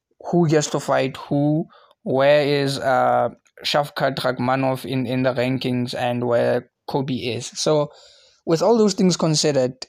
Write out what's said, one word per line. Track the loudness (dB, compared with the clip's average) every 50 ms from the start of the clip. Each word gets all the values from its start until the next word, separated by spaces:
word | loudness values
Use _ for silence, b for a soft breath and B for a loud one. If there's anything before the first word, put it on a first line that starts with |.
| _ _ _ -18 -6 -2
who | 2 2 4 4
gets | 4 2 2 0
to | -4 -4
fight | -2 0 0 0 0 -2 -4 -8
who, | -8 -4 -2 0 0 2 0 0 -2 -6 b b b b b b -6
where | -4 0 2 4 4 4 4 4
is, | 2 0 0 0 -2 -2 -2
uh, | -2 0 2 2 2 2 2 2 0 -2 -4 -8 _ _ _ -12 -6
Shavkat | -2 0 0 -2 -2 -4 -2 -2 -2 -2 -2
Rakhmonov | -2 -4 -2 -2 -2 0 0 0 0 -2 -2 -4 -6
in, | -6 -4 -4 -4 -2
in | -2 -2 0
the | 0 0
rankings, | 0 0 -2 -2 -2 -2 -2 -2 -2 -2 -4 -4
and | -4 -4 -2 -2 -2 -2 0
where | 0 2 2 2 0 -2 -4 -6 _ _ _ -6
Kobe | -4 -4 -2 -2 -4
is. | -4 -4 -6 -6 -6 -8 -10
So, | -8 -4 -2 0 2 0 0 -2 B B B B B B B B B B B
with | B 0 2
all | 4 4 4 4
those | 4 4 4
things | 2 2 2 2
considered | 2 0 0 2 2 2 2 2 2 0 0 -2 -6 -16